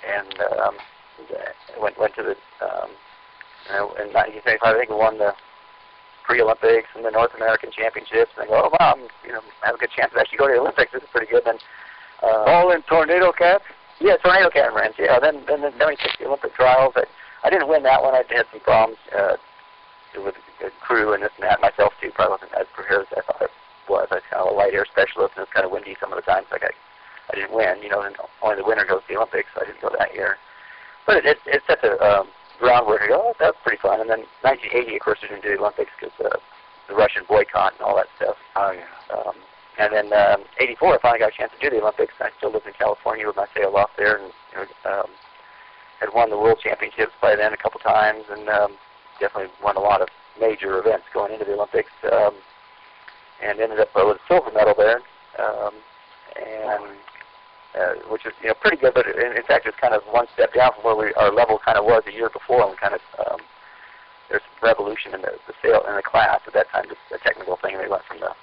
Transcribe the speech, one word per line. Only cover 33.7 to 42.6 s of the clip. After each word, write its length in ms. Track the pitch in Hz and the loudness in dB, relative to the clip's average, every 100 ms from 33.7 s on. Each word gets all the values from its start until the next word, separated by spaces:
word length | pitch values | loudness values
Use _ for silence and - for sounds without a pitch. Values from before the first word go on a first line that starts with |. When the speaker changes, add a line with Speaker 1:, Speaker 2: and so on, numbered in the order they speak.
| 104 | -2
Speaker 1:
fun." 180 | 98 101 | 0 0
And 80 | 113 | -2
then 160 | 113 110 - | -4 -4 -2
nineteen 280 | 131 131 104 | -2 0 -2
eighty, 220 | 120 120 110 | -2 -2 -6
of 60 | |
course, 160 | - 107 | -4 -4
we 80 | 104 | -6
didn't 140 | 101 | -10
do 100 | 104 | -4
the 80 | 98 | -2
Olympics 300 | 104 - 104 - | -2 -4 -8 -8
'cause, 140 | - - | -16 -6
uh, 140 | - - _ - - - - | -6 -6 _ -20 -20 -20 -6
the 60 | |
Russian 300 | 101 107 101 87 | 2 2 0 0
boycott 440 | 107 101 92 95 | 2 2 0 -2
and 80 | - | -2
all 140 | 101 98 | -2 0
that 120 | 92 - | -2 -6
stuff. 200 | 101 104 - - | -6 -6 -8 -4
Speaker 2:
Oh, 140 | 101 | -4
yeah. 160 | 90 87 - - | -4 -14 -20 -12
Speaker 1:
Um, 200 | 107 110 - - _ _ - | -10 -8 -12 -18 _ _ -4
and 160 | 107 | 0
then, 200 | 107 104 | 0 2
um, 320 | 104 101 101 - - | 4 4 2 -2 -4
eighty-four, 340 | 127 113 180 | -4 0 2
I 40 | 139 | 4
finally 200 | 123 117 | 2 2
got 160 | 110 | 0
a 20 | - | -2
chance 160 | 113 | -10
to 60 | - | -4
do 160 | 143 | -2
the 80 | 117 | 0
Olympics. 320 | 107 - 117 - | -2 -2 -4 -4
I 100 | 110 - | -10 -6
still 120 | - | -6
lived 140 | 107 | -6